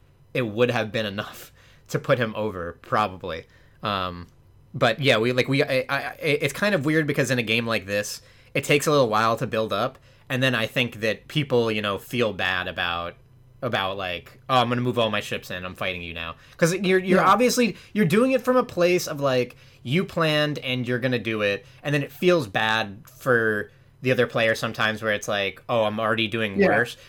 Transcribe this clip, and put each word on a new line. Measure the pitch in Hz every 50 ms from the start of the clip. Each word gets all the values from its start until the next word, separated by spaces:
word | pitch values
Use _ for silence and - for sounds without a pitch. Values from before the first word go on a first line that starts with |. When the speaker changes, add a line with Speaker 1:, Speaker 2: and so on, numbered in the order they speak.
| _ _ _ _ - _ -
Speaker 1:
it | 135 123
would | 113 101 113 123 120
have | 120 117 110 107
been | 95 113 110 104
enough | 95 101 104 - - - - - - - - -
<laughs> | - - _ -
to | - 147
put | - - 143 117
him | 120 110 107
over, | 110 110 110 92 90 85 85 85 - -
probably. | - 127 110 107 98 92 87 90 90 80 82 - - _ - - - _ _
Um, | - 110 101 95 92 90 87 87 87 - _ _ _ - - - - _ -
but | 120 131 120 113 -
yeah, | 139 139 120 107
we, | 113 123 127
like, | 127 120 -
we, | 135 139 143
I, | - 139 131 127 -
I, | 139 139 131 135 - -
it's | - 156 143 - 160 139 -
kind | - 202 208 202
of | 175 127
weird | 156 156 160 156 143
because | 143 156 135 117
in | 131 123
a | 117
game | 104 110 117 117 117
like | 113 104 90
this, | 101 101 104 104 - - - - - - - - - _
it | 143 131
takes | - 151 135 - 165
a |
little | 147 143 131 110
while | 104 107 113 113 117 110
to | 131 107
build | 107 110 110 104 98
up, | 98 117 139 - - _ - _ _ _ -
and | 135 123
then | 131 131 127
I | 113 113
think | 110 - 139 120 113 - 104
that | 110 110 101 - - -
people, | - 156 139 123 131 120 117 113
you | 110 107
know, | 104 104 98 90
feel | - - - 120 117 107 98
bad | 90 95 92 92 90 90 92
about, | 85 90 90 87 85 87 85 87 - - - _ - - - - - -
about, | - 120 110 104 98 95 98 98
like, | 95 90 87 87 85 - - - - -
"Oh, | 131 127
I'm | 120 117
gonna | 123 123
move | 123 123 110 120
all | 113 107
my | 104 104
ships | 101 - 113 98 - -
in, | 95 90 90
I'm | 92 92
fighting | - 110 95 92 90
you | 85 85 82
now." | 85 82 82 82 - - - - -
'Cause | 180 160 185
you're, | 190 208 180 190 185
you're | 185 190 175 190
Speaker 2:
Yeah. | 185 185
Speaker 1:
obviously, | 202 208 254 240 - 254 240 214 - - - - -
you're | 202 214
doing | 151 180 220 247 262
it | 262 247
from | 254 247 254 254
a | 240
place | 247 - 180 175 180 180 175 170 -
of, | 156 143
like, | 139 135 131 127 123 123 - - - - - - -
you | 113 135 175 196
planned | 196 - 175 165 156 151 151 151 151 147 -
and | - 131 127 127 123 120
you're | 123 120
gonna | 123 131 127 120
do | 104 113 113 107
it, | 104 101 101 98 - - - - -
and | 147 143
then | 147
it | 139 -
feels | - - 190 180 180 170 131 101
bad | - 120 110 110 110 113 110 101 101 - - - - -
for | - 131 123 117 113 110 107 104 104 - - - - - - _
the | - 127
other | 127 113 120
player | 113 - 127 113 113 113
sometimes | - - 113 110 - 113 107 110 107 110
where | 107 104
it's | 104 - -
like, | 107 101 98 98 - - - -
"Oh, | 123 117 110
I'm | 107 107 110
already | 113 107 113 110 113 107
doing | 104 113 110 104 98 98
Speaker 2:
Yeah. | 98 92
Speaker 1:
worse." | 101 110 120 120 - - -